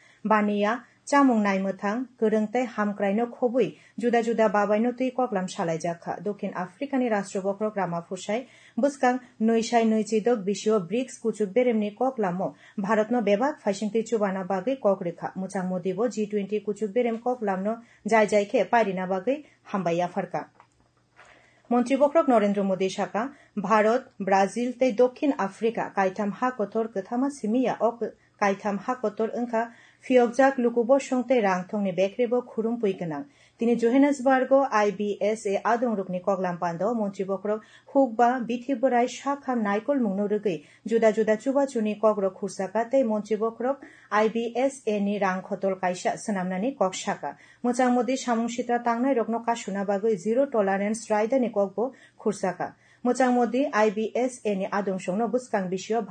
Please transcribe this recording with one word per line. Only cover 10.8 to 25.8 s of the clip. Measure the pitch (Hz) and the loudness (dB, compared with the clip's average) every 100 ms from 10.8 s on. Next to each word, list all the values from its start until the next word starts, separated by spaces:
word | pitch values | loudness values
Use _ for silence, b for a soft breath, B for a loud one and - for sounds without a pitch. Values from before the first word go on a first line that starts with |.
| 170 226 254 - | 0 -2 -4 -4
কুচুক | 226 220 208 190 | -6 -2 -2 2
বেরেমনি | 247 220 208 208 | 2 2 -2 -2
ককলামো | 254 262 196 180 190 B B - | -2 0 -2 -2 -4 B B -6
ভারতনো | 202 214 214 240 | 0 0 2 0
বেবাক | 202 202 277 302 | 2 2 2 -2
ফাইসিংতুই | - 202 214 226 | -4 -4 -2 -2
চুবানা | 220 226 202 190 | -2 0 0 -2
বাগৈ | 185 190 190 269 208 | -4 -4 -2 -2 0
কক | 190 | 0
রেখা। | 170 165 - - | -2 -6 -8 -8
মুচাং | 190 190 180 | -8 -6 -4
মোদিবো | 185 180 180 240 | -4 -4 -2 -2
জি | 214 208 | -2 -4
টোয়েন্টি | 208 196 208 | -4 -4 -4
কুচুক | 208 202 214 202 | -4 -6 -4 -2
বেরেম | 240 226 240 | -2 -2 -4
ককলামনো | 247 214 185 202 226 B B 208 | -4 -2 -2 -4 -6 B B 2
যাই | 220 208 | 4 4
যাইখে | 208 202 262 185 | 4 2 0 2
পাইরিনা | 240 208 180 185 | 2 2 0 -2
বাগৈ | 190 185 294 b b - | -2 -2 -4 b b -8
হামবাইয়া | 196 170 170 175 | -4 0 0 -2
ফারকা। | 202 175 156 143 - _ _ _ _ _ b b b b b - | -4 -6 -6 -10 -16 _ _ _ _ _ b b b b b -2
মন্ত্রী | 240 240 269 | 0 2 2
বখরক | 285 330 311 | 4 4 4
নরেন্দ্র | 233 208 202 | 4 4 2
মোদী | 196 185 190 | 0 0 -2
শাখা | 190 190 196 262 B B - | -2 -4 -2 -4 B B -8
ভারত, | 185 220 214 240 - - | 2 4 4 2 -2 -8
ব্রাজিল | 190 196 196 220 247 240 | 2 4 2 0 -4 0
তৈ | 262 208 | 0 4
দক্ষিণ | 247 247 302 - | 2 2 -2 0
আফ্রিকা | 196 - 220 220 | -4 -2 -2 -2